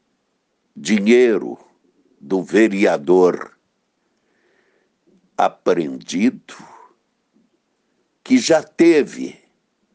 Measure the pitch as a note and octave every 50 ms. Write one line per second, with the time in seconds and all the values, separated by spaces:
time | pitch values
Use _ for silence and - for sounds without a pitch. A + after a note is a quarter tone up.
0 | _ _ _ _ _ _ _ _ _ _ _ _ _ _ _ - C#2+ F2 G#2+ G2+
1 | G2 G#2+ A#2+ B2 B2+ A#2+ G#2 F2 - - - - _ _ _ _ _ _ _ _
2 | _ _ _ _ - C#2 F#2+ F#2+ D#2+ - - G#2 A2+ G#2+ G2 G2 G2+ F#2 E2 D2+
3 | C#2+ D#2+ F2+ F#2 F2+ F2 - - - - _ _ _ _ _ _ _ _ _ _
4 | _ _ _ _ _ _ _ _ _ _ _ _ _ _ _ _ _ _ _ _
5 | _ _ _ _ _ _ _ - F#2 F2+ - _ - - F2+ F2 D#2+ C#2 C2 B1
6 | - - D#2+ F2+ A2 C3 - - _ - - - - - - - - _ _ _
7 | _ _ _ _ _ _ _ _ _ _ _ _ _ _ _ _ _ _ _ _
8 | _ _ _ _ - - C3 B2 - - D#3+ D3+ - - _ - E3 E3+ E3 D3
9 | B2 - - - B1+ - - _ _ _ _ _ _ _ _ _ _ _